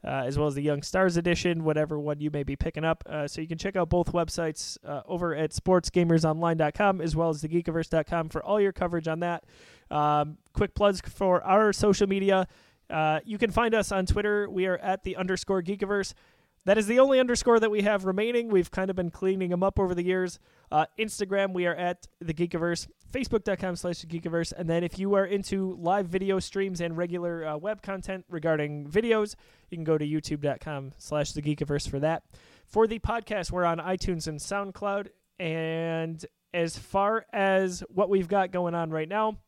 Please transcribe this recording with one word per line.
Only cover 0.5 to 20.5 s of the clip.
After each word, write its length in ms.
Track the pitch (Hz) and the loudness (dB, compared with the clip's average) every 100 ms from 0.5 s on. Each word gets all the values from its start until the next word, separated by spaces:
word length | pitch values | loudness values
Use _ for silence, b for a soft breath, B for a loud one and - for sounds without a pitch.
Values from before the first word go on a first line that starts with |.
| 139 | 0
the 60 | |
Young 200 | 147 147 | -2 -2
Stars 340 | 147 185 185 170 | -2 2 2 2
edition, 460 | 175 170 180 165 | 2 0 0 0
whatever 360 | 156 151 151 151 | 0 0 0 -2
one 180 | 147 147 | -4 -4
you 80 | 147 | -4
may 100 | 147 | -4
be 140 | 139 139 | -4 -4
picking 280 | 170 156 | -4 -2
up. 200 | 160 160 - | -2 -2 -4
Uh, 220 | 151 143 | -8 -6
so 120 | - | -8
you 60 | 160 | -8
can 120 | 165 | -6
check 180 | 190 196 | -4 -2
out 120 | 165 | 2
both 240 | 175 170 | 2 2
websites, 640 | 175 165 - 160 156 - - | 0 -2 -2 -4 -4 -10 -12
uh, 180 | - 143 - | -10 -10 -6
over 280 | 180 170 | -4 -2
at 180 | 147 156 | -2 -2
sports 380 | - - 185 - | -2 4 4 6
gamers 340 | 180 170 165 160 | 2 6 6 4
online 280 | 156 170 165 | 2 2 2
dot 180 | 160 | 0
com 260 | - 208 190 | 2 2 2
as 140 | 160 | 0
well 140 | 151 165 | 0 0
as 120 | 151 | 0
the 80 | 151 | -2
geekiverse 400 | 170 170 165 160 | -2 0 -4 0
dot 180 | 165 151 | -2 0
com 220 | 170 160 | -2 -2
for 140 | 160 | -6
all 180 | - 208 | 0 2
your 120 | 196 | 2
coverage 340 | 180 175 170 160 | 0 -2 -2 -2
on 140 | 160 | -4
that. 240 | 175 165 - B B B B | -2 -4 -8 B B B B
Um, 500 | 151 151 147 147 156 _ | 0 2 2 0 -6 _
quick 200 | - - | -2 -2
plugs 280 | - 208 190 | 4 2 2
for 420 | - - 196 180 | -6 -2 2 2
our 280 | - 190 214 | 4 4 6
social 360 | 196 214 190 202 | 4 4 4 4
media. 400 | 196 196 190 185 b b b _ | 2 4 2 2 b b b _
Uh, 300 | 156 156 156 | -2 0 0
you 140 | - 208 | -4 -2
can 140 | 226 | 0
find 220 | 190 233 | 2 2
us 180 | 226 190 | 2 2
on 140 | 196 185 | 0 0
Twitter. 440 | - 208 208 202 | 0 2 0 0
We 160 | 190 185 | -2 0
are 120 | 180 | 0
at 260 | 202 190 | -2 -2
the 120 | 185 185 | -4 -6
underscore 460 | 180 185 - 190 | -2 -4 0 0
geekiverse. 520 | 175 196 196 202 190 - b b b b | 0 -4 0 -2 -2 -8 b b b b
That 140 | - 208 | 2 4
is 80 | 202 | 4
the 140 | 240 | 6
only 180 | 269 262 | 6 6
underscore 400 | 254 240 - 233 | 4 2 6 6
that 100 | 220 | 6
we 120 | 208 | 2
have 220 | 202 208 | 2 2
remaining. 440 | 190 190 226 240 233 | 0 0 0 0 4
We've 220 | 196 170 | 2 2
kind 180 | - 190 | -2 -2
of 60 | 185 | -2
been 140 | 175 | -4
cleaning 400 | - 190 190 185 | -2 0 0 0
them 140 | 180 | 0
up 160 | 190 190 | 0 2
over 140 | 190 175 | 0 0
the 80 | |
years. 340 | 175 185 185 - b | 0 0 -2 -6 b